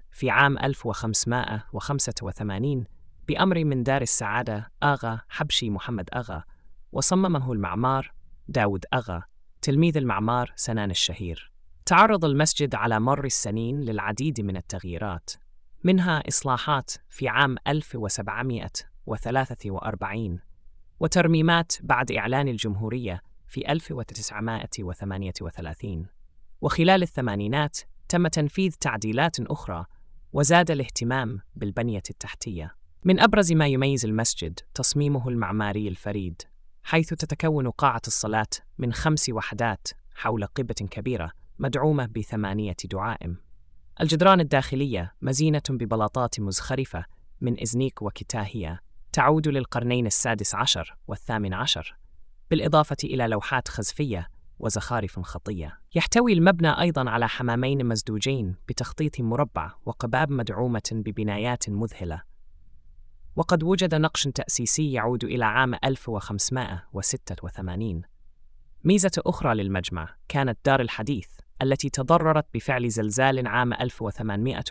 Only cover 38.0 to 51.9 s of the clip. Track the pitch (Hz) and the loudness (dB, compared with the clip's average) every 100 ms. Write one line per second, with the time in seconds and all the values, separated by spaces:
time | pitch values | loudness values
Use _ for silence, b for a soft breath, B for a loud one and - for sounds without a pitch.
38 | - - 107 110 107 - - - 123 113 | 0 0 2 0 -2 -6 -12 -6 -4 0
39 | 160 151 - 110 - 107 117 110 - - | 2 4 2 0 -6 -2 -2 -2 -8 -14
40 | - - - 110 98 - 123 107 98 - | -18 -6 -2 -2 -2 -4 -4 -4 -6 -6
41 | 113 120 80 - - - 131 123 147 147 | -4 -2 -4 -10 -20 -4 -2 2 4 2
42 | 120 113 104 113 104 101 104 90 90 95 | 0 -4 -4 -2 -2 -2 -2 -4 -6 -4
43 | 104 117 85 87 - - - - - - | -4 -4 -6 -8 -12 -20 -20 -20 -20 -2
44 | 160 156 185 185 151 139 131 135 139 107 | 0 6 6 6 6 2 0 -2 -2 -2
45 | 87 - 127 135 156 151 - 127 113 113 | -6 -6 -2 2 4 2 0 -4 0 0
46 | 107 - 120 - 101 92 - 131 135 - | 0 0 -2 -2 -2 -2 -2 -4 -4 -6
47 | - - - - 127 117 113 117 131 - | -10 -14 -20 -6 -4 -2 0 0 -2 -2
48 | 104 - - 120 101 117 80 82 - - | -8 -8 -8 -6 -6 -6 -8 -8 -12 -20
49 | - - 131 156 156 139 123 120 120 123 | -6 4 4 4 2 0 0 -2 0 2
50 | 117 - 127 110 101 95 117 95 82 - | 4 4 4 2 0 0 0 0 -4 -12
51 | - 98 - 113 101 95 139 - 76 | -12 -10 -4 -2 -2 -2 -2 -2 -4